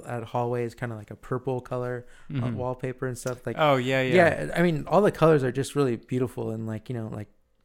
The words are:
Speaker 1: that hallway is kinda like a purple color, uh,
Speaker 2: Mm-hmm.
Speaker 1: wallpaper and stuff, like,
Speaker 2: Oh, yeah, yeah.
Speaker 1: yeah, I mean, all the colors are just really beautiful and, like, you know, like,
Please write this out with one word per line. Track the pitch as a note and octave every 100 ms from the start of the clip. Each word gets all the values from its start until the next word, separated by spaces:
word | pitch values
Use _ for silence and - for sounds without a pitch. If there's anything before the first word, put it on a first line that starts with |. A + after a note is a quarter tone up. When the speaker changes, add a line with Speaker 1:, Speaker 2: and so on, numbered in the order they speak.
Speaker 1:
that | - A#2+
hallway | A2 B2 A#2+ A#2+
is | A#2+
kinda | - A#2+
like | A2 G2+
a | G#2+
purple | - B2+ C3 B2+
color, | A#2+ B2+ B2 B2 - - -
uh, |
Speaker 2:
Mm-hmm. | D3 B2 A#2
Speaker 1:
wallpaper | B2+ B2+ C3 B2 C3
and | A#2+
stuff, | C3 B2 -
like, | A#2
Speaker 2:
Oh, | D3+ C3+
yeah, | B2 C3
yeah. | C3 F3+ E3+ D3 D3+
Speaker 1:
yeah, |
I | E3
mean, | F3 D#3 -
all | E3
the | G3+
colors | - D#3+ D#3
are | C3
just | B2 B2+
really | C#3+ C3+ A2+
beautiful | - B2+ B2 - A2+
and, | A2 A2
like, | A2 -
you |
know, | B2 A2+
like, | A#2+ G#2 _ _ _